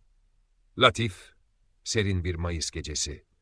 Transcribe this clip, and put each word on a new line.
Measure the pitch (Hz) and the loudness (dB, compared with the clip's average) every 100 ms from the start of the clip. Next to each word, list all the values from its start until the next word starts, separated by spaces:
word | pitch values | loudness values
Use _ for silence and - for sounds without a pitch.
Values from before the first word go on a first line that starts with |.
| _ _ _ _ _ _ _ - | _ _ _ _ _ _ _ 4
Latif, | 127 - 113 - - - _ _ _ _ | 4 4 -2 -4 -16 -20 _ _ _ _
serin | - 113 98 92 | -4 0 2 2
bir | 82 | 0
Mayıs | 80 87 85 - | -2 -2 -4 -4
gecesi. | 82 76 73 73 71 - _ | -6 -6 -6 -6 -8 -16 _